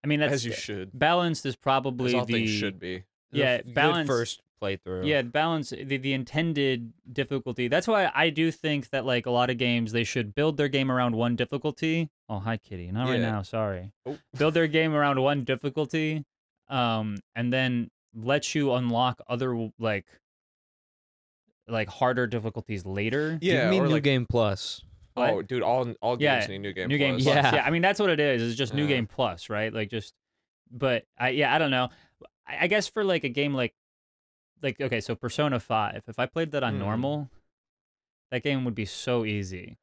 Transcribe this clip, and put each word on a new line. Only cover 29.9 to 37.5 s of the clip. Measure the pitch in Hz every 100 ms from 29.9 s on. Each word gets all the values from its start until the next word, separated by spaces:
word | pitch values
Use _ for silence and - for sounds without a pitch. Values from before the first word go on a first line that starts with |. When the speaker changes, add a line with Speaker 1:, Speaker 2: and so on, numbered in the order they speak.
| 113 - _ _ _ _ _ _
Speaker 1:
but | 120 135 120 - _
I, | 127
yeah, | 135 139 147
I |
don't | 151
know. | 131 123 - _ _ - _ -
I, | -
I | 175
guess | 208 -
for, | 220
like, | 196 170
a | 139
game | 120 143
like, | 135 117 _ _ _ _ _ _ _ _ _
like, | 139 110
okay, | 135 117
so | - 117
Persona | 123 - 147 123
five, | - 110 104 101 -
if | 110
I | 123
played | 165 165
that | 143
on | 123
Speaker 2:
Hmm. | 101
Speaker 1:
normal, | 98 110 135 147 139 - _